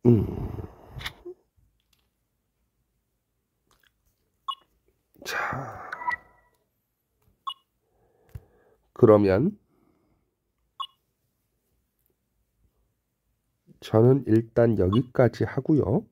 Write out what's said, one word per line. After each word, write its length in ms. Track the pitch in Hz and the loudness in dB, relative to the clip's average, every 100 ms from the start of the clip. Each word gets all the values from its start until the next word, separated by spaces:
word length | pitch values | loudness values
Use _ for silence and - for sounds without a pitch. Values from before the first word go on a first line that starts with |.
| 123 | 4
음. 180 | 110 92 92 - - - - - - - - 359 370 _ _ _ _ _ _ _ _ _ _ _ _ _ _ _ _ _ _ _ _ _ _ _ _ _ _ _ _ _ _ - - _ _ _ _ _ _ | 4 0 -8 -10 -12 -16 -20 -20 -16 -16 -16 -20 -20 _ _ _ _ _ _ _ _ _ _ _ _ _ _ _ _ _ _ _ _ _ _ _ _ _ _ _ _ _ _ -16 -16 _ _ _ _ _ _
자, 680 | - - - - - - - 988 988 1017 _ _ _ _ _ _ _ _ _ _ _ _ - - _ _ _ _ _ _ _ - _ _ _ _ _ | -12 -10 -8 -10 -12 -16 -16 -10 -10 -10 _ _ _ _ _ _ _ _ _ _ _ _ -18 -18 _ _ _ _ _ _ _ -20 _ _ _ _ _
그러면 680 | - 113 107 101 92 170 - _ _ _ _ _ _ _ _ _ _ _ - - _ _ _ _ _ _ _ _ _ _ _ _ _ _ _ _ _ _ _ _ _ _ _ _ _ _ _ _ _ | 2 6 6 4 2 0 -6 _ _ _ _ _ _ _ _ _ _ _ -20 -20 _ _ _ _ _ _ _ _ _ _ _ _ _ _ _ _ _ _ _ _ _ _ _ _ _ _ _ _ _
저는 440 | - 110 120 135 135 | -2 4 4 2 2
일단 520 | 113 117 - 117 104 | 0 0 0 0 2
여기까지 680 | 92 107 127 - 120 - | 0 0 -2 0 0 0
하고요. 600 | 113 - 127 151 92 147 - | -6 -4 -2 0 0 -4 -6